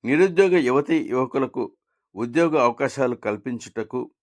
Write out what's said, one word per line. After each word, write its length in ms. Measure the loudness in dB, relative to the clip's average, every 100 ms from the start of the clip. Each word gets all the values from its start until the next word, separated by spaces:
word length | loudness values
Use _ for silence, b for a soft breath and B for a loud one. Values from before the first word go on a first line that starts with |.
నిరుద్యోగ 500 | 0 2 2 4 4 4 4
యువతీ 300 | 2 2 -2 0
యువకులకు 500 | -2 -2 -2 -4 -4 -8 _ _ _ _ -8
ఉద్యోగ 380 | -4 0 2 4 2
అవకాశాలు 500 | 2 -4 0 -2 -2 -6
కల్పించుటకు 760 | -6 -8 -10 -10 -10 -8 -8 -10 _